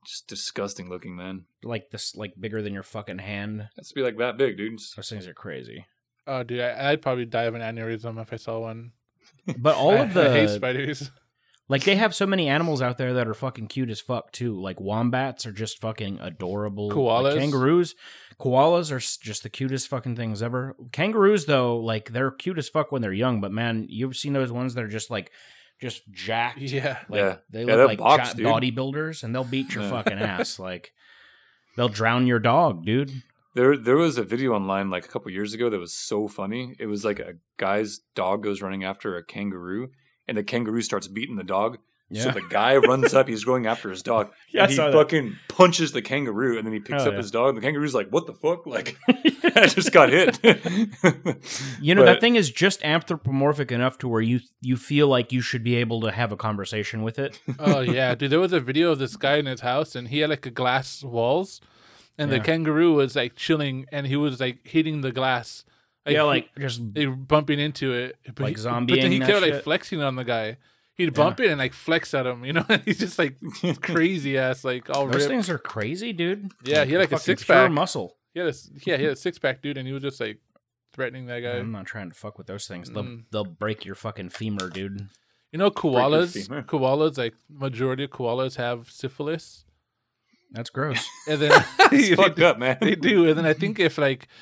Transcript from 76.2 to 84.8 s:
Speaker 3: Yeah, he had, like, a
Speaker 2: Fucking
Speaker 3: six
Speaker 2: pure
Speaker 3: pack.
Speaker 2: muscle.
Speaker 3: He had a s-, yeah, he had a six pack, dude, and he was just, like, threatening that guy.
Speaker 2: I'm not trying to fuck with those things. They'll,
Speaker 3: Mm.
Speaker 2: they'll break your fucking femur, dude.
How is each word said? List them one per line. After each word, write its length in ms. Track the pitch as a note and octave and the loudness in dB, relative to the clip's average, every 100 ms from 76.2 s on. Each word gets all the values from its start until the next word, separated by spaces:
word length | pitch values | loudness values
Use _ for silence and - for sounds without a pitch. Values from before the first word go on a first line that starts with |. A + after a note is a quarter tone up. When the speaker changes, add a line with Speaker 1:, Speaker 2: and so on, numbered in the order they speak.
| E3+ G#3 G3 - | -4 -4 -8 -10
Speaker 3:
Yeah, 200 | B2+ D3+ | 0 0
he 80 | C3+ | 2
had, 60 | E3+ | 2
like, 80 | D#3+ | 2
a 80 | D#3+ | 0
Speaker 2:
Fucking 80 | |
Speaker 3:
six 200 | - - | 0 0
Speaker 2:
pure 120 | - C3+ | 4 6
Speaker 3:
pack. 140 | C3 | 6
Speaker 2:
muscle. 440 | D3+ F3 C3+ F2 - _ | 2 0 -2 -6 -12 _
Speaker 3:
He 60 | E3+ | -6
had 60 | E3+ | -4
a 40 | |
s-, 200 | C3+ - C#3+ F#3 | -4 -12 -10 -4
yeah, 100 | C#3+ | 0
he 60 | |
had 100 | D3+ | 0
a 20 | C3+ | -2
six 220 | F3+ E3+ | -6 -2
pack, 240 | C#3 C3 | -2 -2
dude, 160 | D3 C3+ | -6 -8
and 80 | C3 | -8
he 40 | |
was 80 | C#3 | -6
just, 180 | C#3 C3+ | -8 -6
like, 200 | A2 G#2 _ _ _ _ _ | -8 -8 _ _ _ _ _
threatening 340 | - B2+ B2+ B2 | -6 -6 -6 -10
that 140 | A#2+ | -8
guy. 160 | A#2+ B2 | -6 -6
Speaker 2:
I'm 140 | A2 | -6
not 140 | G#2+ - | -8 -10
trying 240 | A2 F2+ | -12 -12
to 40 | |
fuck 220 | - G#2 - | -14 -16 -16
with 80 | F#2 | -14
those 200 | G2 - | -10 -10
things. 240 | F2+ F2+ | -10 -10
They'll, 120 | G#2+ | -10
Speaker 3:
Mm. 220 | A#2+ A#2 A2+ | -10 -12 -10
Speaker 2:
they'll 120 | G#2+ | -8
break 400 | G2 E2 G#2 G#2+ | -8 -6 -6 -6
your 100 | G2+ F#2+ | -10 -10
fucking 320 | A2 G2+ F2+ | -10 -10 -12
femur, 400 | - A2 G2+ F#2 | -8 -6 -4 -6
dude. 380 | F#2+ | -8